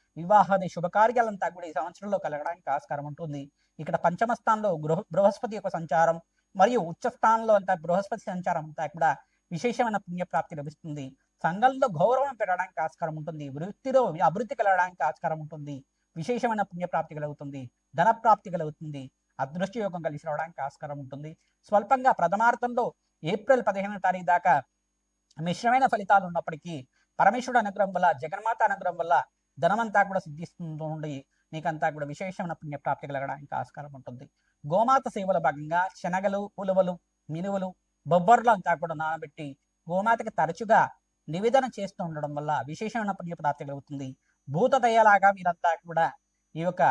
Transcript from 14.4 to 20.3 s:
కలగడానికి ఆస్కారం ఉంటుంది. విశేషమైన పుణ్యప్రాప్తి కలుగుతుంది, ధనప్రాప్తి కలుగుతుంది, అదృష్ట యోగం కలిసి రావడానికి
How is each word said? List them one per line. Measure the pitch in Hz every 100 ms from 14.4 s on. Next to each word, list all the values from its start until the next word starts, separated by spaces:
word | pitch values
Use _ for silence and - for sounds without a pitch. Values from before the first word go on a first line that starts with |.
| 233 277
కలగడానికి | 208 185 180 180 160
ఆస్కారం | 160 170 160
ఉంటుంది. | 151 156 147 139 - _ _ -
విశేషమైన | 165 240 233 220 196
పుణ్యప్రాప్తి | 175 175 175 160 151
కలుగుతుంది, | 151 147 143 139 127 _ _ 135
ధనప్రాప్తి | 185 226 233 208 -
కలుగుతుంది, | 175 156 151 156 143 131 _ _ -
అదృష్ట | 135 160 190 233
యోగం | 202 170 160
కలిసి | 147
రావడానికి | 160